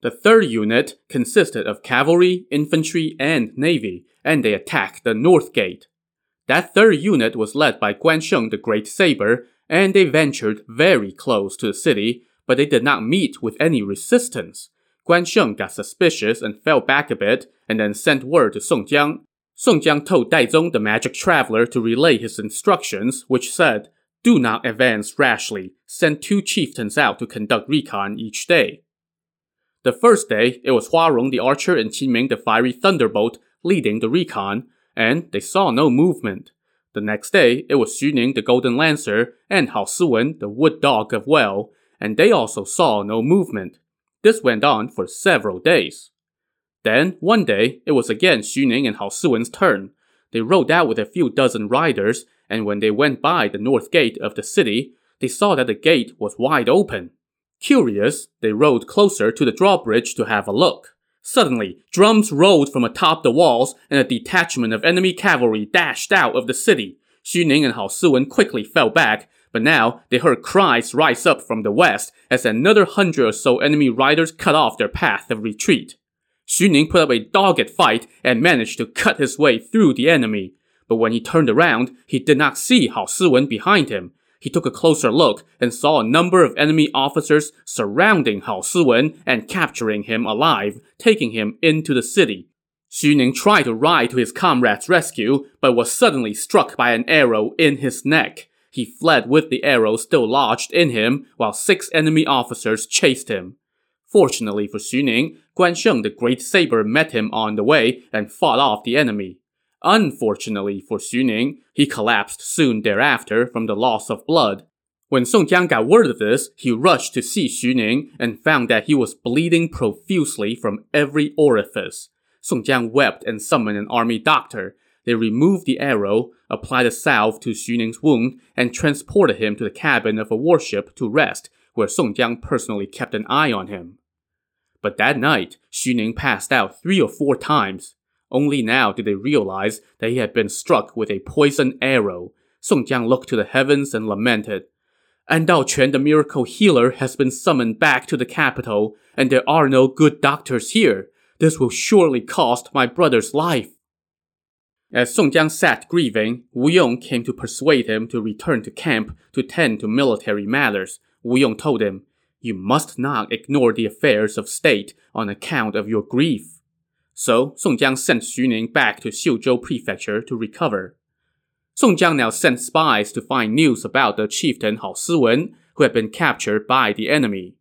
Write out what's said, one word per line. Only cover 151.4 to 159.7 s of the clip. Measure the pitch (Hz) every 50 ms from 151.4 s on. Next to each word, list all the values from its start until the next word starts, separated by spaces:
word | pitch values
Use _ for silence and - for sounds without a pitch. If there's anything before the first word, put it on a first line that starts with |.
This | 160 160 156 160
will | 147 120
surely | - - - - - 202 180 160 135 123
cost | 110 - - - 165 120 120 120 - - _
my | 143 127
brother's | 120 - - 175 156 127 113 107 - -
life." | 139 156 175 165 131 104 - _ _ _ _ _ _ _ _ _ _ _ _ _ _ _ _ _ _ _ _ _ _ _ _ -
As | 120 123 123 -
Song | - 196 143
Jiang | 139 165 156 156
sat | 160 - - 165 120 - - _
grieving, | - 175 165 123 101 110 107 110 120 123 _ _ _
Wu | 123 123 147
Yong | 170 185 170 123 117 127
came | - - - 120 117
to | 117 117
persuade | - - 117 - - 135 151 156 131 117 -
him | 110 110 110 113
to | - 120
return | 107 110 104 - - - 156 117 104
to | -
camp | - - - - 135 110 107 107 78 _ _ _ _
to | - 127
tend | - - - 165 135